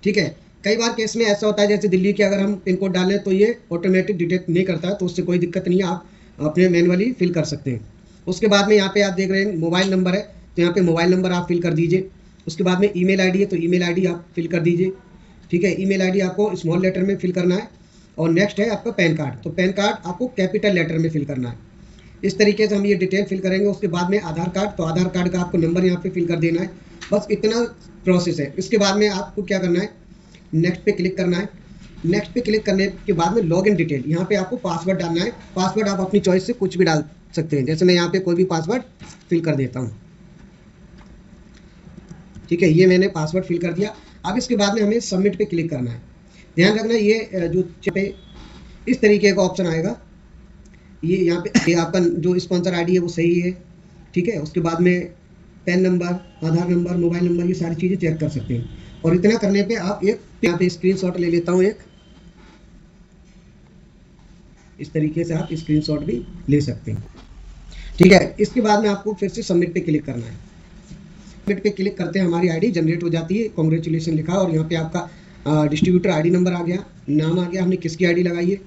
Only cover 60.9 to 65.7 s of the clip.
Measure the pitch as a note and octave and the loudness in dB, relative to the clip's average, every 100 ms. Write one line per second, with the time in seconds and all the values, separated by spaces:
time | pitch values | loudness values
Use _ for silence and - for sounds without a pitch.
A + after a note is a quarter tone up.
60.9 | F#3+ F3+ F3 E3+ E3+ E3+ F3+ F#3+ G#3+ - | 0 -2 -2 0 0 2 2 2 0 -16
61.9 | - - - - - - - - - - | -20 -20 -20 -20 -20 -20 -20 -20 -20 -20
62.9 | - - - - - - - - - - | -20 -20 -20 -20 -20 -20 -20 -20 -20 -20
63.9 | - - - - - - - - - D3 | -20 -20 -20 -20 -20 -20 -20 -20 -16 -8
64.9 | D#3+ D3+ D#3+ E3+ D#3+ - D#3+ - | -2 -2 -2 -4 -4 -4 -8 0